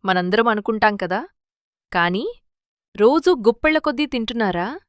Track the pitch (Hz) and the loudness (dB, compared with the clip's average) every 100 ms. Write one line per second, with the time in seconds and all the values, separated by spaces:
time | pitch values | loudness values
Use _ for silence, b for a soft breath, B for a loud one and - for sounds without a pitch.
0 | 196 185 180 214 233 214 202 220 214 202 | 0 0 2 2 2 0 -2 0 0 0
1 | 180 190 349 _ _ _ _ _ _ 180 | -4 -4 -6 _ _ _ _ _ _ 0
2 | 175 185 359 480 _ _ _ _ _ - | 0 -2 -6 -12 _ _ _ _ _ 2
3 | 220 311 359 302 214 233 311 311 302 254 | 4 4 2 2 0 0 0 0 -2 -4
4 | 294 254 226 233 214 175 190 330 | -4 -4 -6 -2 -2 -2 -6 -8